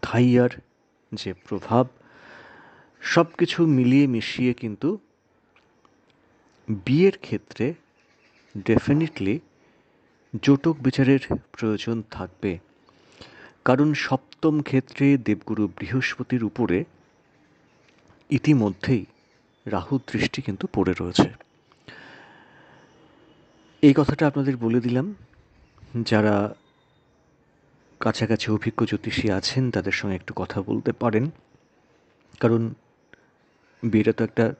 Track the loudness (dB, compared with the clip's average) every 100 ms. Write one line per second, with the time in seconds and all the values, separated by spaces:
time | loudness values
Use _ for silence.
0 | -2 2 4 6 4 0 _ _ _ _
1 | _ -12 -10 -12 -10 -10 0 2 2 _
2 | _ -20 -20 -20 -20 -20 -20 -20 _ _
3 | -2 2 2 0 -2 2 2 4 4 4
4 | 4 0 -4 -2 -2 -2 -6 -6 -4 -6
5 | _ _ _ _ _ _ _ _ _ _
6 | _ _ _ _ _ _ -10 -8 -2 2
7 | 4 2 -8 -10 _ -6 -6 -6 _ _
8 | _ _ _ _ _ -10 0 0 2 0
9 | 0 -4 -4 -4 _ _ _ _ _ _
10 | _ _ _ -6 2 2 2 0 -2 0
11 | 2 2 0 -8 _ -6 -4 -4 -4 -6
12 | -8 -12 -12 _ -6 -6 _ _ _ _
13 | _ -20 -20 -20 -20 _ 0 4 4 2
14 | -2 -4 _ -2 0 0 0 -2 -2 0
15 | 2 4 2 -4 -2 -2 -2 -4 -6 -4
16 | -4 -6 -4 -2 -4 -2 0 0 -2 _
17 | _ _ _ _ _ _ _ _ _ _
18 | _ _ _ -2 4 4 2 -2 -2 -2
19 | -2 _ _ _ _ _ -6 -6 -2 -4
20 | -4 -4 -4 -4 -8 -8 -6 0 0 0
21 | -2 0 0 0 -20 _ _ _ -20 -20
22 | -20 -20 -20 -20 -20 -20 -20 -20 _ _
23 | _ _ _ _ _ _ _ _ 6 6
24 | 2 2 0 0 -2 0 0 0 2 -2
25 | -2 -8 -20 _ _ _ _ _ -12 -8
26 | 0 2 4 2 -2 -6 _ _ _ _
27 | _ _ _ _ _ _ _ _ _ _
28 | -2 -2 -2 -2 0 -2 -2 -2 -2 -2
29 | -6 -4 -2 -2 -2 -2 -2 -2 -4 -4
30 | -4 -6 -8 -10 -6 -6 -4 -4 -4 -2
31 | 0 0 -2 -6 _ _ _ _ _ _
32 | _ _ _ -4 0 0 -2 -8 _ _
33 | _ _ _ _ _ _ _ _ 0 2
34 | 2 0 -2 0 -2 -2